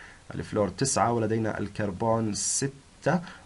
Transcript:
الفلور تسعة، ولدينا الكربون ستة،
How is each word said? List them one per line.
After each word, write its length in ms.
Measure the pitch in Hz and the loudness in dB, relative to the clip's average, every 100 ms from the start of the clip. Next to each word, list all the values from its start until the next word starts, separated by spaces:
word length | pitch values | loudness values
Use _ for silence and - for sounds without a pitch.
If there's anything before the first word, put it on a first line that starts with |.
| - - - | -20 -18 -10
الفلور 340 | - 92 104 98 | -8 -4 0 0
تسعة، 440 | 90 104 - 110 | 0 0 2 2
ولدينا 460 | 117 110 113 110 - | 2 2 2 0 -2
الكربون 760 | 101 - 104 90 117 113 110 | -4 -2 -4 0 2 2 2
ستة، 840 | 98 - - 139 - - - - 175 - - | -2 -2 0 -2 -6 -18 -4 0 2 0 -10